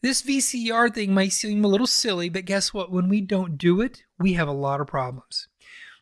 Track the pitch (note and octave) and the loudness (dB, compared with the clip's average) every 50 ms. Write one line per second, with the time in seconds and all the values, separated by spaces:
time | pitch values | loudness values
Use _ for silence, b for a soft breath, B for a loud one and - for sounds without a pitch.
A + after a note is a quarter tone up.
0 | - B3+ C4 - - C4 C#4 C4+ B3+ - - B3 A#3 A3+ A3+ A3+ A#3+ A#3+ A3 A3+ | -2 -2 -2 -2 -2 0 0 0 0 0 -2 -2 -2 0 2 2 2 2 2 -2
1 | G#3 G3 F#3+ F#3+ F#3+ G3 - - - G#3+ G#3 G#3 G#3 G3+ F#3+ G#3+ B3+ B3 - - | -2 2 2 2 2 2 0 -2 -2 -2 0 2 2 4 4 4 2 2 0 0
2 | - A3+ F#3+ F3 F3 F3 E3 F#3+ F#3 F3+ G3 G3 F#3 - - G#3 F3+ F3+ F3+ F3+ | 0 0 -2 -2 -2 -4 -4 -6 -4 -2 -2 -2 -2 -2 -4 -6 -6 -2 0 0
3 | F3+ F#3 G3+ G#3+ G3 F#3 G#3 F#3 F#3 E3+ D3+ C#3 F3 F3 F3+ F#3+ A#3 - - - | 2 2 2 0 0 0 -2 -2 -2 -2 -4 0 2 4 4 4 2 -2 -4 -10
4 | _ _ _ - F3 G3 F3+ E3+ D#3+ C#3+ C#3+ C#3 C#3 C#3 C#3 C#3 D3 - - C#3 | _ _ _ 0 0 2 2 2 0 0 -2 -2 -2 -2 0 -2 -4 -4 -4 -4
5 | B2+ B2+ B2+ C3 - - - - - - _ B B B B B B B B B | -4 -4 -8 -12 -14 -10 -10 -10 -10 -10 _ B B B B B B B B B